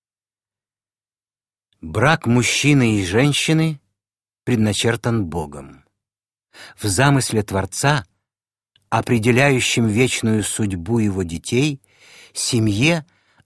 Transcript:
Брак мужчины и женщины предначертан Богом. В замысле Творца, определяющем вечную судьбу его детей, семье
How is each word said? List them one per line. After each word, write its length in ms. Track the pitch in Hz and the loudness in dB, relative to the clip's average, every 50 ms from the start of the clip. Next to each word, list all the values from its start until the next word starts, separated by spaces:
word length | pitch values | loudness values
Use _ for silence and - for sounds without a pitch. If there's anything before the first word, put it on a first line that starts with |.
| _ _ _ _ _ _ _ _ _ _ _ _ _ _ _ _ _ _ _ _ _ _ _ _ _ _ _ _ _ _ _ _ _ _ _ _ | _ _ _ _ _ _ _ _ _ _ _ _ _ _ _ _ _ _ _ _ _ _ _ _ _ _ _ _ _ _ _ _ _ _ _ _
Брак 440 | - 82 80 110 117 147 165 160 - | -16 -6 -2 2 2 2 2 2 2
мужчины 720 | 117 120 123 113 - - - 135 147 147 139 123 113 107 | 2 2 2 2 0 -2 0 2 4 4 4 4 2 2
и 100 | 101 95 | 0 -2
женщины 760 | 85 95 151 147 147 139 - - - 160 160 160 160 156 - _ _ _ _ _ _ _ _ _ _ _ _ - | 0 2 2 2 2 0 0 0 0 2 2 0 -2 -4 -8 _ _ _ _ _ _ _ _ _ _ _ _ -4
предначертан 800 | 123 123 110 107 107 98 - - 117 117 113 - 123 117 113 98 | -2 0 2 2 0 0 0 0 -2 -2 -2 -2 -2 -2 -2 -4
Богом. 580 | 80 80 85 78 73 71 - 69 69 65 - _ _ _ _ _ _ _ _ _ _ _ _ _ _ _ - - - - - | -4 -6 -8 -8 -8 -12 -16 -18 -18 -20 -20 _ _ _ _ _ _ _ _ _ _ _ _ _ _ _ -20 -20 -20 -16 -6
В 60 | - | -4
замысле 560 | 104 95 120 131 143 143 135 - - 117 110 98 | -2 0 2 4 4 4 2 0 0 -2 -2 -2
Творца, 640 | - 98 98 95 - - - - 139 151 135 - _ _ _ _ _ _ _ _ _ _ _ _ _ _ _ _ - | -2 -4 -4 -4 -4 -6 -2 0 0 0 0 -4 _ _ _ _ _ _ _ _ _ _ _ _ _ _ _ _ -4
определяющем 1000 | 113 117 113 - 123 113 104 123 117 123 139 143 135 123 - - - 127 117 | -4 -4 -2 0 -2 0 2 2 4 4 4 4 2 2 0 0 0 0 0
вечную 540 | 110 101 113 131 123 - - - 110 110 107 | 2 2 2 0 0 0 -2 -2 0 0 0
судьбу 580 | 95 - - - 110 98 95 87 82 104 117 117 | -2 -4 -4 -4 -4 -4 -4 -6 -4 -4 -2 0
его 240 | 107 104 92 95 92 | 0 0 -2 -2 -4
детей, 580 | 82 82 80 - - 117 123 147 156 139 - _ _ _ _ _ - - - - - | -6 -6 -10 -6 -2 0 0 0 0 -2 -6 _ _ _ _ _ -20 -20 -20 -20 -16
семье 720 | - - - - - 113 110 107 98 104 135 160 170 160 143 _ _ _ _ _ _ _ _ | -12 -8 -6 -2 0 0 0 0 0 2 2 2 2 0 -4 _ _ _ _ _ _ _ _